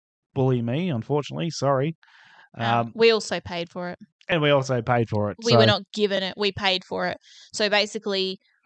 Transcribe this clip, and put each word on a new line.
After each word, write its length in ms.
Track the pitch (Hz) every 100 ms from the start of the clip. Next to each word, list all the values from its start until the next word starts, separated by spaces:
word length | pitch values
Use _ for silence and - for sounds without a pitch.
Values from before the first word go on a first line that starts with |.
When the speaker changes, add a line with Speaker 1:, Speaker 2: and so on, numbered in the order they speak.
| _ _ _
Speaker 1:
bully 280 | - 131 127
me, 280 | 117 135 185
unfortunately. 600 | 123 - 147 139 139 165
Sorry. 460 | - 139 135 147 165 _ - - - - -
Speaker 2:
Um, 100 | 117 117 117
Speaker 1:
Um, 60 |
Speaker 2:
we 160 | 214 226
also 300 | 220 - 180
paid 300 | - 175 175
for 200 | 185 180
it. 80 | - - _ -
Speaker 1:
And 120 | 175
we 100 | 147
also 300 | 143 131 123
paid 260 | 113 120 113
for 220 | 107 104
it, 60 | 92
Speaker 2:
We 100 | - 117
were 60 |
Speaker 1:
so 40 | 113
Speaker 2:
not 160 | 107 196
given 300 | 214 208 196
it. 120 | 190 -
We 160 | 202
paid 320 | 196 202 185
for 220 | - 185 180
it. 80 | - _ - -
So 160 | - 208
basically, 680 | 208 214 220 208 196 190 190 _ _